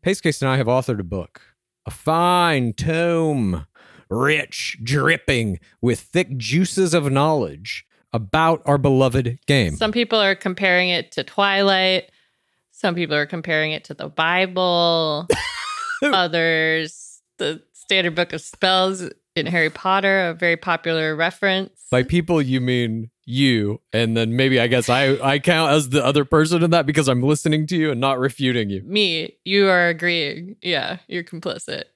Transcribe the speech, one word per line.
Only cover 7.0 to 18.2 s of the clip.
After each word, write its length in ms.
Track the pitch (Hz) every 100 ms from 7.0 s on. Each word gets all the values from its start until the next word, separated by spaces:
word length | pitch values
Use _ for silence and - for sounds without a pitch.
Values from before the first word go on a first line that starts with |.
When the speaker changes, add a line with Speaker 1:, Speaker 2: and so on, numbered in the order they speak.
| 143
Speaker 1:
knowledge 760 | 135 151 156 98 139 196 - - _ _
about 480 | 120 101 151 165 160 -
our 120 | 143
beloved 600 | 139 135 131 123 120 123 -
game. 280 | 139 95 76
Speaker 2:
Some 160 | 214
people 260 | 220 233 220
are 180 | 202 190
comparing 520 | 196 180 196 180 180
it 220 | 175 -
to 120 | - 139
Twilight. 840 | - 202 196 196 190 185 185 - _ _ _ _ _ _
Some 240 | _ 202 175
people 200 | 165 151
are 80 | 147
comparing 480 | 175 165 156 156
it 100 | 156 -
to 80 |
the 140 | 147 147
Bible. 1200 | 151 165 180 190 180 185 175 170 165 160 147 170 - - - -
Speaker 1:
<laughs> 360 | - - -
Speaker 2:
Others, 1160 | 285 196 175 165 165 160 160 160 156 - - - _ _
the 240 | 147 160 _
Standard 420 | - - 190 175
Book 180 | 165